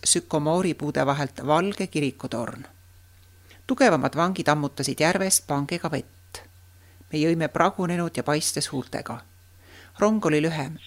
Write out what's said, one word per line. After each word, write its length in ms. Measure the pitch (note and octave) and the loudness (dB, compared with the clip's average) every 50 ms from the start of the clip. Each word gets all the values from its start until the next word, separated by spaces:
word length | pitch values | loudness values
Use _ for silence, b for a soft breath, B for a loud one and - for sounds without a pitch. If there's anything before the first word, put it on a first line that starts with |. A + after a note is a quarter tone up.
| - | 0
sükomooripuude 1000 | - - F3 - - - D#3 D3 D3+ D#3+ F3+ F#3+ F3+ D3+ - D3+ D3 D3+ C#3+ C#3 | 0 0 0 0 -2 -2 -2 0 0 0 2 0 0 -2 -2 -4 -4 -2 0 0
vahelt 400 | C3+ C#3 D3 C#3+ C#3 - - C3+ | 0 0 0 -2 -6 -6 -6 -2
valge 400 | C3+ D3+ D#3+ F3+ G3+ G3 - G3 | 0 2 2 2 0 -2 -4 -6
kirikutorn. 800 | F3+ - D#3 D3 C3+ - - - - - A2+ A#2 - A2 A2+ B2+ - - - - - - - - - b b b b b b b b b b b | -4 -2 -2 -2 -2 -4 -6 -8 -8 -6 -6 -6 -6 -8 -12 -16 -20 -20 -20 -20 -20 -20 -20 -20 -20 b b b b b b b b b b b
Tugevamad 480 | - C4 - C4+ A3+ E3+ C#3+ C3+ C#3 - | -4 2 4 6 6 6 6 2 0 0
vangid 320 | C#3+ E3+ F#3 F#3+ F#3 - - | 0 0 0 0 0 2 2
ammutasid 520 | D3+ D3+ C#3+ C#3 - - C3 C3+ - - | 2 2 0 -2 -4 -4 -4 -4 0 2
järvest 440 | D3+ E3 F#3 G3 F#3+ F#3+ F#3+ - - | 2 4 4 4 4 4 2 0 0
pangega 440 | - D3 C#3 C#3+ D3 F3 E3+ - E3 | 0 -2 -2 -2 -2 -4 -4 -4 -4
vett. 500 | D3+ C3 - - - - - - - - - - - - - - b b b b b b b - - | -4 -4 -4 -8 -14 -20 -20 -20 -18 -18 -18 -20 -20 -20 -20 -20 b b b b b b b -6 -2
Me 60 | D#3 | 0
jõime 280 | D3+ E3 E3+ E3 D#3+ D3 - | 2 2 2 2 0 0 2
pragunenud 640 | - E3 F#3+ F#3+ - F#3 E3+ F3 F3 F3 E3+ - | 2 2 2 2 0 -2 -2 0 -2 -2 -2 -4
ja 60 | - A#2+ | -4 -2
paistes 460 | - D3 D#3 - - - - C#3 - - | 0 0 0 0 -2 -2 -4 -4 -4 -4
huultega. 460 | C3+ B2+ - - - - - - - - - - - - - B B B B B B B B B - | -6 -6 -6 -6 -8 -8 -8 -10 -12 -14 -18 -20 -20 -20 -20 B B B B B B B B B 0
Rong 260 | G3+ G#3 A3 G#3+ G3+ | 2 2 2 2 2
oli 140 | E3 D3+ D3+ D3+ | 2 2 2 2
lühem, 360 | E3 E3 D#3 C#3 C#3 D#3+ D3+ - | 0 -2 -4 -6 -6 -8 -12 -14